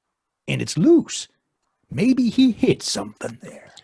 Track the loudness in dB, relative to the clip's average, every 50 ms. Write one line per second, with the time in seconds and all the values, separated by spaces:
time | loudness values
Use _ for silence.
0 | _ _ _ _ _ _ _ _ _ -8 -6 -6 -6 -6 -2 0 2 4 4 4
1 | 4 0 -6 -12 -12 -14 _ _ _ _ _ _ _ _ _ _ _ _ -6 -2
2 | 0 0 2 2 0 0 2 4 2 2 4 2 2 0 0 0 -2 -6 -6 -6
3 | -8 -10 -12 -12 -12 -12 -12 -14 -18 -20 -20 -20 -20 -20 -20 -20